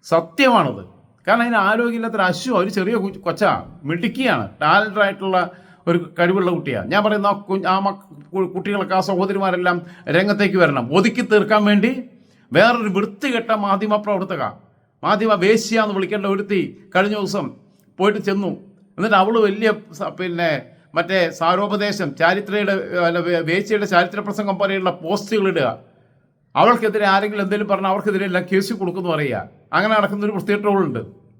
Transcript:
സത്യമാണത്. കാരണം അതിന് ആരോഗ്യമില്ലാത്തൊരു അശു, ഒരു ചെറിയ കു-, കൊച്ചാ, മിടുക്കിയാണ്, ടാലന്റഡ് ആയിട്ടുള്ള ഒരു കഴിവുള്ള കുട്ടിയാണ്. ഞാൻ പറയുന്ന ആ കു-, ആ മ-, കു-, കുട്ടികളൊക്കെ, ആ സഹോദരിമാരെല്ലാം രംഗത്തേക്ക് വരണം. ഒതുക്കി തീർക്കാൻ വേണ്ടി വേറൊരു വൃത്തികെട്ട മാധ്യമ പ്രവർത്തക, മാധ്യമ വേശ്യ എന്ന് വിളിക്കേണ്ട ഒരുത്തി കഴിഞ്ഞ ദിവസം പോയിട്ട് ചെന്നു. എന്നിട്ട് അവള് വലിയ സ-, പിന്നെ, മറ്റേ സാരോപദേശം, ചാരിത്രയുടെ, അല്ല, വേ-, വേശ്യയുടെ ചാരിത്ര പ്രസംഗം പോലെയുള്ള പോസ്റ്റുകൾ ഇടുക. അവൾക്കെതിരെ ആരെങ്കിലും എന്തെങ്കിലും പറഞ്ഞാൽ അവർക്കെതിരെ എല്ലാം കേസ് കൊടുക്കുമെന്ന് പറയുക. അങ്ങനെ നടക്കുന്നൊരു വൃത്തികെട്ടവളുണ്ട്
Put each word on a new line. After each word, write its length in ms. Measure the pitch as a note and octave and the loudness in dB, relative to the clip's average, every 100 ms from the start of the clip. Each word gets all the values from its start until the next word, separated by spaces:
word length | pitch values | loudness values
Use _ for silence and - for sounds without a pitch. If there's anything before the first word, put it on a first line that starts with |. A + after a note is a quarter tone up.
| - | 0
സത്യമാണത്. 720 | E3 E3+ - C4+ A3+ D3 G2 F2+ - _ _ - | 0 0 2 4 4 2 -4 -14 -20 _ _ 0
കാരണം 180 | A3+ A#3+ | 2 2
അതിന് 140 | A3+ G3 | 2 2
ആരോഗ്യമില്ലാത്തൊരു 560 | A3 A#3+ A#3 A3+ G#3+ F#3 | 2 0 -2 -4 0 0
അശു, 220 | F3+ B3+ G#3+ | 0 0 0
ഒരു 100 | G3 G3+ | 0 -2
ചെറിയ 160 | F#3 A#3 F#3+ | -2 -2 -4
കു-, 140 | F#3+ F3 | -6 -6
കൊച്ചാ, 260 | E3 G3+ A2 - - C#3+ | 0 0 0 -6 -12 -6
മിടുക്കിയാണ്, 560 | E3+ A3 - B3+ D3 G#2+ - | -4 -4 -2 0 0 -4 -2
ടാലന്റഡ് 420 | D3+ F#3 G#3+ G3 G3 | 2 2 2 0 0
ആയിട്ടുള്ള 280 | G3 F#3+ F#3 F3 - - - - | 0 0 0 0 -8 -20 -8 0
ഒരു 80 | E3+ E3 - | 0 -2 0
കഴിവുള്ള 340 | F3 F#3+ F3+ | 0 2 0
കുട്ടിയാണ്. 320 | E3+ C#3+ A2+ F#2+ | -2 -4 -6 -2
ഞാൻ 80 | F#3 | 0
പറയുന്ന 240 | G#3 G#3 G3+ | 2 2 0
ആ 60 | G3+ - | -2 -4
കു-, 100 | F#3+ F3+ | -4 0
ആ 40 | F#3+ | 0
മ-, 80 | G3 - - D3 - | 0 -4 -16 -20 -8
കു-, 160 | F#3+ F3+ | -4 -4
കുട്ടികളൊക്കെ, 400 | F3 G3+ G3+ F#3+ F#3+ | -4 -4 -4 0 0
ആ 40 | F#3 | 0
സഹോദരിമാരെല്ലാം 680 | F3+ F#3+ G3 F#3+ F3+ F3+ F3 F3 - - D#3+ | 0 0 0 0 0 0 0 -6 -14 0 2
രംഗത്തേക്ക് 420 | G3 G3+ G3+ F#3+ | 2 2 2 4
വരണം. 220 | D#3+ C#3 A#2+ E3 | 2 2 2 2
ഒതുക്കി 260 | G3+ A3+ G#3 | 2 0 2
തീർക്കാൻ 320 | G#3+ G#3 G#3+ G#3 | 2 4 2 4
വേണ്ടി 220 | G#3 A3 C4+ - _ _ _ _ C3+ | 4 2 -2 -10 _ _ _ _ 4
വേറൊരു 340 | A3+ A#3+ G#3+ F#3+ | 4 4 0 -2
വൃത്തികെട്ട 540 | A3 - C#4+ A#3 A#3 G#3+ | -2 -4 -2 -2 -2 -2
മാധ്യമ 320 | G3+ G3 G#3 G#3 | 0 0 0 -2
പ്രവർത്തക, 380 | G#3 G3 F#3 E3+ A2+ - _ _ _ _ | 0 -4 -2 -4 -6 -8 _ _ _ _
മാധ്യമ 320 | D3+ G3+ A3 G3+ | -2 0 2 2
വേശ്യ 360 | F#3 A3 - A3+ | 4 2 2 0
എന്ന് 100 | G#3+ G3 | 0 -2
വിളിക്കേണ്ട 300 | F#3+ G#3 G3 | -2 -2 -2
ഒരുത്തി 260 | G3 G3 G3+ C#3+ - - | -2 0 -2 -2 -8 -4
കഴിഞ്ഞ 220 | F3+ G3+ G#3+ | 0 0 -2
ദിവസം 260 | F#3+ F#3+ C3+ - _ _ _ - | -4 -4 -6 -10 _ _ _ 0
പോയിട്ട് 220 | G3 G#3 G3+ | 0 0 -2
ചെന്നു. 220 | G3 F#3+ - - _ _ - | -2 -2 -6 -14 _ _ -4
എന്നിട്ട് 200 | G#3+ G3+ | 2 4
അവള് 180 | G3 A#3 G#3+ | 4 4 2
വലിയ 240 | G3+ A3 G#3+ - - | 2 0 0 -8 -10
സ-, 120 | G3 - | -10 -6
പിന്നെ, 320 | F#3 E3+ E3+ C#3+ A#2+ _ _ D#3+ | -6 -2 0 -2 -6 _ _ -4
മറ്റേ 200 | E3+ F#3+ E3+ E3 | 0 0 0 0
സാരോപദേശം, 680 | E3 F#3 G3+ G3+ G#3 G3+ E3 C#3 | 0 2 0 -2 -2 -2 -6 0
ചാരിത്രയുടെ, 560 | E3 F#3+ G3 G#3 G3+ F#3+ - F3+ E3+ | 2 2 -2 -2 0 -2 -2 0 0
അല്ല, 140 | E3+ E3+ | 0 0
വേ-, 140 | E3+ D3+ | -2 0
വേശ്യയുടെ 400 | F3+ G3+ G#3+ G3+ | -2 0 -2 2
ചാരിത്ര 280 | F3 F#3 G3+ G3+ | 2 2 -4 -8
പ്രസംഗം 300 | G3+ G3+ F#3+ | -6 -4 -2
പോലെയുള്ള 320 | G3 G3 F#3 - | -2 0 -2 -4
പോസ്റ്റുകൾ 460 | D#3+ G3+ G3+ A3 G3 | -4 -4 -2 0 0
ഇടുക. 180 | E3 B2+ - - _ _ _ _ _ _ C3 | 0 -2 -4 -14 _ _ _ _ _ _ 2
അവൾക്കെതിരെ 480 | G3+ B3 G#3+ G#3+ G3+ | 4 4 0 0 2
ആരെങ്കിലും 300 | G3 G#3 G#3 F#3+ | 2 0 -4 -2
എന്തെങ്കിലും 240 | G#3 G3+ | -2 -2
പറഞ്ഞാൽ 200 | G3 G3 | -2 0
അവർക്കെതിരെ 320 | G#3 G#3 F#3+ G3 | -2 -2 -2 -2
എല്ലാം 160 | F3+ F3+ | -2 0
കേസ് 260 | G3 F#3+ A3+ | -2 0 -4
കൊടുക്കുമെന്ന് 300 | F#3 F3+ F3 | -4 -4 -2
പറയുക. 280 | D#3 C#3+ G#2+ F2 _ _ D#3 | -2 -2 -4 -8 _ _ -2
അങ്ങനെ 140 | G#3 A3 | 2 2
നടക്കുന്നൊരു 400 | G3+ G3+ G#3 G3 | 0 -2 -4 -4
വൃത്തികെട്ടവളുണ്ട് 680 | F#3 G#3 G#3 G3 D#3+ A2+ G#2 - _ | -2 -2 2 2 0 -2 -10 -18 _